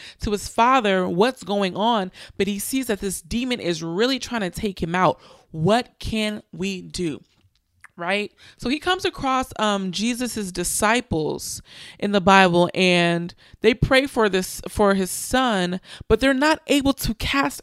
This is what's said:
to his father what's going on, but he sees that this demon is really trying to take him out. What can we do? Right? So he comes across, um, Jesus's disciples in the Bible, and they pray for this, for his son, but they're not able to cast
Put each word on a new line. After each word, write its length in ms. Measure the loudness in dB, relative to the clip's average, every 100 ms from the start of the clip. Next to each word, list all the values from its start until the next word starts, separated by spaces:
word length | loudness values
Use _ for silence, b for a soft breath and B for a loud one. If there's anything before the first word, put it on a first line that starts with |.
| B -8
to 100 | -4
his 160 | -4 -2
father 600 | 2 4 4 2 2 0
what's 340 | 2 0 0
going 340 | -4 -2 0 0
on, 360 | 0 0 -2 B B -4
but 80 | -2
he 140 | -4
sees 260 | -4 -4 -2
that 140 | -4
this 200 | -4 -6
demon 380 | -6 -4 -2 -2
is 240 | -4 -4
really 380 | -4 0 0 -2
trying 220 | -4 -4
to 80 | -4
take 300 | -4 -6 -4
him 140 | -2
out. 260 | 2 2 0 B B B
What 480 | -2 2 2 -2 -8
can 460 | -4 -2 -2 -6 -12
we 280 | -6 -4 -6
do? 400 | -8 -6 -6 -6 -14 _ _ _ _ _ -20 -8
Right? 360 | -4 -2 -4 B B -8
So 120 | -4
he 120 | -2
comes 240 | -2 -2
across, 480 | -2 -2 0 0 -2 -2
um, 360 | 0 0 -2
Jesus's 580 | -2 -2 -2 -4 -6 -6
disciples 1120 | -6 -4 0 2 2 0 -4 -4 -6 -8 -12 B B B B
in 100 | 0
the 100 | 2
Bible, 480 | 6 6 6 6 2
and 580 | 2 2 4 2 0 -4 b b b
they 120 | 0
pray 360 | 2 4 2 2
for 200 | 2 2
this, 320 | 0 -2 -8 -6
for 260 | 2 2
his 180 | 2 -2
son, 680 | -6 -2 0 2 0 -2 -6 B B 0
but 100 | 2
they're 160 | 4
not 260 | 4 2 2 2
able 260 | 2 2
to 200 | 0 -2
cast 480 | -4 -2 0 -2 -2